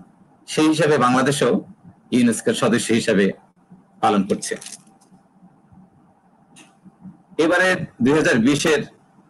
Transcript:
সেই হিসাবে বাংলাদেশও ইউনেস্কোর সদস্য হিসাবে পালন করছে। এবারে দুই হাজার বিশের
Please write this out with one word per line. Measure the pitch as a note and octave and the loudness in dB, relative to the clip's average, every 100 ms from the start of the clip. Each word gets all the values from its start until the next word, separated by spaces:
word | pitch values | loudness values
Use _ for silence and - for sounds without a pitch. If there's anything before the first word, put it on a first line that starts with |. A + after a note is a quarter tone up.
| - _ _ _ - | -14 _ _ _ -8
সেই | - D#3 | 0 0
হিসাবে | D#3 D3+ D3 B2 | 2 0 2 2
বাংলাদেশও | B2+ C3 C#3 B2 G2+ - - - - - B2 | 2 0 0 0 -2 -6 -20 -20 -20 -4 0
ইউনেস্কোর | A#2+ - A#2+ A2+ | 0 0 -4 -2
সদস্য | A#2+ A2+ - A2+ | 0 0 0 -2
হিসাবে | A2+ G2+ G2 - _ _ _ - _ - | 0 0 0 -2 _ _ _ -20 _ -4
পালন | G#2+ G2+ F#2+ | 0 0 -2
করছে। | G#2 - - - - _ _ _ - _ _ - _ _ - - _ _ _ _ _ _ - - _ - _ - - _ - | -4 -8 -12 -14 -20 _ _ _ -20 _ _ -20 _ _ -20 -20 _ _ _ _ _ _ -20 -20 _ -20 _ -20 -20 _ -2
এবারে | - F3 F#3 F#3 - - | 0 2 0 -2 -6 -2
দুই | A#2+ D3+ | 0 2
হাজার | C3+ A#2 B2 | 2 2 2
বিশের | D3 D#3+ D3 - _ _ _ | 0 0 -2 -4 _ _ _